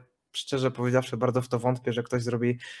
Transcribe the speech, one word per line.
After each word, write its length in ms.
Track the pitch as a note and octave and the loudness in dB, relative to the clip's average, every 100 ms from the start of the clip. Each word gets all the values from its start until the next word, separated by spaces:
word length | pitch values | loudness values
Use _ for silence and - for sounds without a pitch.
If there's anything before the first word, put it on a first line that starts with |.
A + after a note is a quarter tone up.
| - _ _ - | -6 _ _ -10
szczerze 340 | - C#3 C3 | -2 0 0
powiedziawszy, 460 | B2+ B2 B2+ B2+ A2+ | 0 2 2 2 0
bardzo 240 | B2 B2 | 2 0
w 60 | B2 | 0
to 120 | A#2+ | 0
wątpię, 340 | A#2+ B2+ B2+ | 0 0 0
że 100 | A#2 | -2
ktoś 200 | A#2+ B2 | 0 -2
zrobi 360 | A#2 A#2+ A#2+ B2 - - | 0 0 2 0 -6 -18